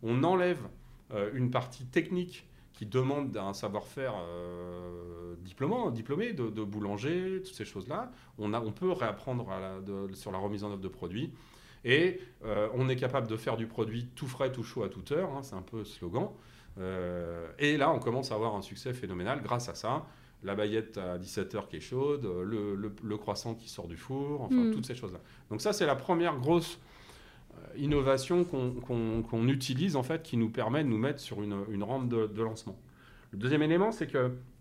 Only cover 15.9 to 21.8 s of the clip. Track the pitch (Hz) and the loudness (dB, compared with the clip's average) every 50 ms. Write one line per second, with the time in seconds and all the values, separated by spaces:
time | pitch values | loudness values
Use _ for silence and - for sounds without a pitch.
15.9 | - - - 87 90 123 175 208 - - - - - - - - - 101 92 92 | -8 -8 -8 -2 0 0 0 0 -4 -10 -18 -20 -20 -20 -20 -18 -10 -6 -4 -4
16.9 | 92 92 90 87 87 87 87 85 85 85 85 82 - - 143 147 147 151 135 147 | -2 -2 -2 -2 -2 -2 -4 -4 -6 -6 -8 -10 -4 2 2 4 4 6 6 4
17.9 | 165 - - 123 117 127 131 - 117 107 110 117 104 101 98 - - - - 127 | 4 4 2 0 0 0 0 0 0 0 0 0 0 -2 -4 -6 -12 -8 -6 -6
18.9 | 127 127 - 92 95 90 90 104 135 147 127 - 123 120 123 - 82 - - 107 | -6 -4 -4 -6 -4 -2 0 0 -2 -2 0 -2 -2 -2 -2 -4 -8 -4 -2 -2
19.9 | 127 147 156 - - - - - - - - 95 98 101 107 104 104 113 110 - | -2 -2 -2 -8 -16 -20 -20 -20 -20 -10 -4 -2 0 2 2 2 2 0 0 -2
20.9 | - 101 92 90 90 90 90 90 - - 98 - - 107 95 - - 80 | -6 -6 -4 -2 -4 -4 -6 -4 -2 -2 -2 -2 -2 -4 -4 -4 -8 -10